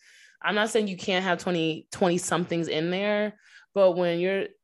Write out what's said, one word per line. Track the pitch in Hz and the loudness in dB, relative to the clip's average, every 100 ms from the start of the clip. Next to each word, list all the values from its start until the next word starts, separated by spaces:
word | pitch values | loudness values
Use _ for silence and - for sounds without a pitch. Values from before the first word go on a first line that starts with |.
| - - - _ | -20 -20 -20 _
I'm | 170 | -2
not | 208 220 | 0 0
saying | 220 208 | 0 -2
you | 180 | -4
can't | - 185 190 | -2 0 0
have | 175 | 0
twenty, | 190 175 160 156 - | 0 0 0 -4 -10
twenty-somethings | - 180 175 - 165 175 170 165 | 0 2 2 0 -2 0 -2 -2
in | 156 165 | -2 -2
there, | 185 208 208 208 208 _ - _ | -2 -2 -2 -2 -6 _ -20 _
but | 202 185 | 4 4
when | 175 175 170 | 4 0 0
you're | 185 196 - - | 0 -2 -4 -10